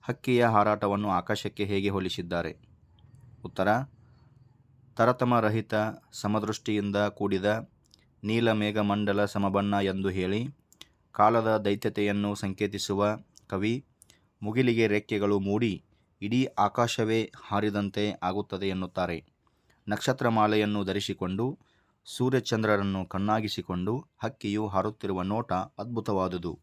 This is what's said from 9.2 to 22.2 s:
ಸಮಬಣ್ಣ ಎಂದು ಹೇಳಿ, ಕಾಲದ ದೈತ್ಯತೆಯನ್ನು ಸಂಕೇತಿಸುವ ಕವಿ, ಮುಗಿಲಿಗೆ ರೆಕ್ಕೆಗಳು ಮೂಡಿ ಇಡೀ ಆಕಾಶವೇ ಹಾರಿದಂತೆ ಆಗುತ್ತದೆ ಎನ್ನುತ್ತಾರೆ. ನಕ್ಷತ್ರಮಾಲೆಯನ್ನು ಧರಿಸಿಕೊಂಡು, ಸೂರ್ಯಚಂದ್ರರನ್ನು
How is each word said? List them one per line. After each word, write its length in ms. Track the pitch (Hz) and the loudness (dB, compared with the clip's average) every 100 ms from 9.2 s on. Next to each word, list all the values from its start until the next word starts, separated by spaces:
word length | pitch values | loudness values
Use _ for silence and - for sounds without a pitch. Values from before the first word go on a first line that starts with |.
ಸಮಬಣ್ಣ 500 | 104 104 101 98 101 | 0 0 0 2 2
ಎಂದು 340 | 101 98 95 95 | 2 0 0 -2
ಹೇಳಿ, 400 | 95 92 104 131 - _ _ - _ _ | 0 0 -2 -4 -10 _ _ -20 _ _
ಕಾಲದ 440 | - 104 117 110 110 | 2 4 4 2 2
ದೈತ್ಯತೆಯನ್ನು 760 | 101 101 110 104 104 101 104 | 2 0 -2 -2 0 0 -2
ಸಂಕೇತಿಸುವ 840 | 101 98 92 104 101 - 98 104 107 - - _ | -2 -4 -2 -4 -4 -2 0 2 0 -8 -20 _
ಕವಿ, 380 | 98 107 120 - _ _ _ _ _ | -2 -2 -2 -6 _ _ _ _ _
ಮುಗಿಲಿಗೆ 440 | 104 113 127 113 113 | -4 2 2 4 4
ರೆಕ್ಕೆಗಳು 520 | 104 - 107 101 101 | 2 0 0 2 2
ಮೂಡಿ 460 | 98 104 117 90 _ _ _ _ | 2 0 0 -2 _ _ _ _
ಇಡೀ 240 | 101 123 131 - | -2 0 0 2
ಆಕಾಶವೇ 760 | 101 - 120 - 110 113 110 - | 0 2 0 0 0 0 0 -8
ಹಾರಿದಂತೆ 760 | - 101 107 104 101 95 104 - | -4 -2 0 -2 -4 -2 -4 -2
ಆಗುತ್ತದೆ 460 | 90 95 101 95 98 | -4 -4 -6 -4 -4
ಎನ್ನುತ್ತಾರೆ. 560 | 92 90 - 87 82 - _ _ _ _ _ - | -4 -6 -4 -4 -4 -10 _ _ _ _ _ -6
ನಕ್ಷತ್ರಮಾಲೆಯನ್ನು 960 | 104 - 131 123 113 107 107 104 104 | -4 -2 0 2 4 4 4 2 0
ಧರಿಸಿಕೊಂಡು, 720 | 98 98 98 95 90 95 123 160 _ _ _ _ - | -2 -2 -4 -6 -4 -2 -4 -4 _ _ _ _ -18
ಸೂರ್ಯಚಂದ್ರರನ್ನು 1000 | - | -2